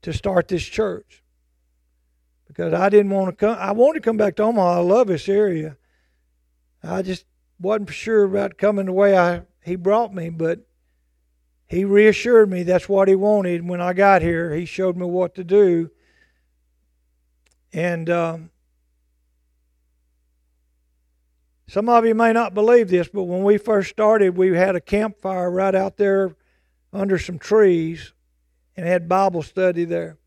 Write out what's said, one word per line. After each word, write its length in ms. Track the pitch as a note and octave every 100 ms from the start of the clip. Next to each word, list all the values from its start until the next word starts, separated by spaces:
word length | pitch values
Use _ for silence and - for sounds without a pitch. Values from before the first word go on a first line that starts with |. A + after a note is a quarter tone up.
to 100 | -
start 360 | D#3+ G3+ F#3 E3+
this 160 | F3+
church. 580 | - - G#3+ F3 - _ _ _ _ _ _ _ _ _ _ _ _ _ _
Because 240 | D3 E3+
I 160 | E3 G3
didn't 240 | G#3 G3+
wanna 200 | G3 F#3+
come, 240 | E3 G#3 G#3+
I 140 | F#3+
wanted 280 | G#3 C4 D#4+
to 40 |
come 120 | - A3
back 200 | G#3 F#3+
to 80 |
Omaha. 340 | G#3+ A#3 F3+ F3
I 40 |
love 260 | F3 G#3 A#3+
this 200 | E3 -
area. 480 | G3 G#3 E3 D#3 C#3+ _ _ _ _ _ _ _ _ _ _
I 200 | D#3+ F3+
just 240 | F#3 F3+ _ _ _ _
wasn't 280 | F#3 G#3+ G3
for 60 |
sure 300 | D3+ - A3
about 320 | G3+ G3+ G3+ -
coming 300 | G3+ G#3 F#3+
the 60 |
way 240 | F#3 G3+ F#3+
I, 260 | F3 F3 - _
he 140 | - F3+
brought 380 | F3 G#3+ A3+
me, 160 | F#3+ E3
but 300 | E3 E3 E3+ _ _ _ _ _ _ _ _ _ _ _
he 180 | E3+
reassured 680 | G3 G3+ G#3+ G3+ A#3 A#3 G#3+
me 120 | F#3
that's 240 | F3 F3+ -
what 180 | G3 G3
he 80 |
wanted. 520 | G3 G3+ G#3 F3+ F3 E3+
When 140 | F3+
I 120 | F3
got 300 | F3+ G3 F#3+
here, 320 | E3 E3+ E3+
he 100 | D3+
showed 320 | F3 - F#3+ F3
me 100 | F3+
what 280 | F3+ F3+ -
to 80 |
do. 460 | F3 G3 G3 E3+ E3 _ _ _ _ _ _ _ _ _ _ _ _ _ _ _ _ _ _
And, 380 | D#3+ F3 E3+ E3
um, 400 | F3 E3 E3 D#3+ _ _ _ _ _ _ _ _ _ _ _ _ _ _ _ _ _ _ _ _ _ _ _ _ _ _ _ _ _ _ _ _
some 200 | - A3
of 160 | A#3+
you 120 | A3+ A3
may 160 | A#3
not 220 | A3+ A3+
believe 340 | F#3 A3 A#3+ G#3+
this, 200 | F3+ E3+
but 140 | G3+
when 200 | F3+ F3+
we 120 | G3 G#3
first 340 | G#3 G#3+ F#3
started, 460 | - G#3+ A3 G3 F3
we 200 | F#3 F3
had 180 | F#3
a 60 | F3+
campfire 680 | - G3+ G#3+ G3+ F#3+ F#3+ F3+
right 260 | F3+ F#3+
out 220 | F#3+ F#3+ -
there 360 | G3+ G3 F#3+ D#3+ _ _ _ _ _
under 240 | G3+ G3 F#3
some 220 | - E3+
trees 720 | - A3 G3+ F3 D#3+ E3 - _ _ _ _ _ _ -
and 80 |
had 240 | E3+ F3+ E3+
Bible 360 | F#3+ G3 E3+
study 400 | D3 - F#3 E3+
there. 320 | E3+ E3+ E3 D#3+